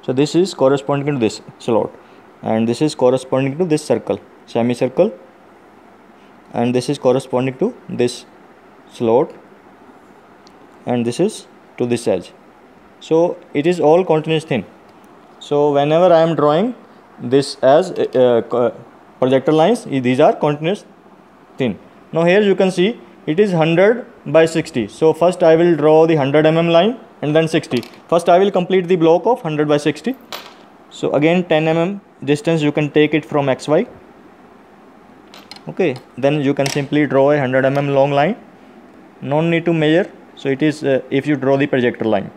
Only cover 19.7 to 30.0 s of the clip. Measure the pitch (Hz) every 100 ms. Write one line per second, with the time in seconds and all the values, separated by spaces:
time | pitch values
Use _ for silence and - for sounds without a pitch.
19.7 | 233 - 135 123 127 151 - 156 147 160
20.7 | 208 - - - - - - - - 127
21.7 | 87 - - - 160 170 190 208 190 190
22.7 | 165 185 240 - - - 156 208 175 156
23.7 | 165 196 233 - - - 156 160 165 156
24.7 | 135 104 - 160 156 175 180 165 160 175
25.7 | 160 151 156 160 160 135 147 156 165 170
26.7 | 165 196 254 - - 143 151 165 165 -
27.7 | 123 - - - 170 170 175 202 - 175
28.7 | 185 175 180 160 175 190 240 165 151 151
29.7 | 147 156 143